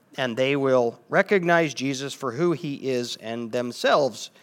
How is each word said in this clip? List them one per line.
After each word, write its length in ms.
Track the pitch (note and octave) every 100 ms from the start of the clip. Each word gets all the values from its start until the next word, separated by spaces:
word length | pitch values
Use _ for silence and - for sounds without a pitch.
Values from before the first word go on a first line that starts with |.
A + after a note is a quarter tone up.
| _ -
and 180 | B2+
they 220 | A2+ C3+ C#3+
will 420 | C3+ B2+ A#2 - -
recognize 640 | D#3 F#3+ G3+ E3+ E3+ D#3
Jesus 400 | B2+ C3+ C3 C#3
for 180 | - C3
who 200 | A#2+ F3
he 360 | D#3 D3+ C#3 C3
is 280 | B2 A#2+ -
and 360 | A2 A#2 A2+
themselves 760 | B2 A#2+ - - G3 C3 G#2+ - _